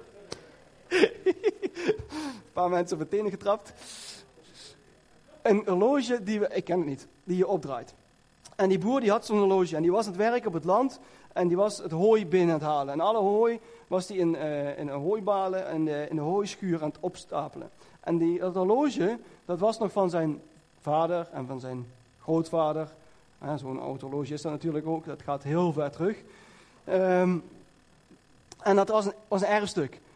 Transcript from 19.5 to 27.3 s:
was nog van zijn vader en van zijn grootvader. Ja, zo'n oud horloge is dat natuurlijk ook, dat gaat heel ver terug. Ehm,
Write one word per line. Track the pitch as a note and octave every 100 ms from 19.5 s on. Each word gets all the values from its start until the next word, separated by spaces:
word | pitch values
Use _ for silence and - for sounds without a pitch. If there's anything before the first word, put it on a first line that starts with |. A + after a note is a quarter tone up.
| F3
was | G#3+ A3
nog | G3+
van | G#3 F#3+
zijn | E3+ D#3+ D3 - - _ _
vader | - D3+ E3 F3 E3+
en | C#3 C3
van | C3+
zijn | B2+ B2+ A#2+ - _ _
grootvader. | - D#3+ D#3+ E3 D#3 D#3 D#3 - - - _ _
Ja, | C#3+ D3
zo'n | C3+ C3
oud | C3 C3+
horloge | C3+ C#3+ C3+
is | D3+
dat | E3
natuurlijk | D3 E3 D3+ D#3
ook, | D#3+ D#3
dat | -
gaat | - C#3
heel | C#3 D#3+ F3+
ver | D3 C#3+
terug. | - F3+ G#3+ - - - - - -
Ehm, | - F#3+ F#3 F3+ F3+